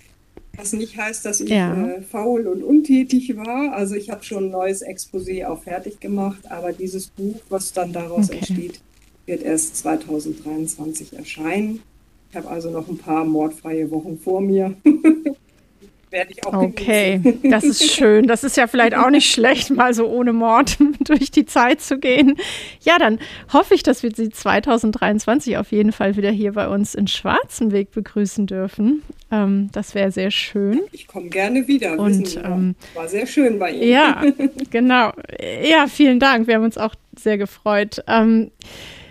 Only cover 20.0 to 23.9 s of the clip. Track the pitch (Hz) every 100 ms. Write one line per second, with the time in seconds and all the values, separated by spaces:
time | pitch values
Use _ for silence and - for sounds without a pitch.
20 | 226 240 247 233 226 226 - - 294 294
21 | - 294 277 - 247 - 240 302 - 269
22 | 285 254 269 302 392 - - - - 349
23 | 277 226 - - - 269 381 359 -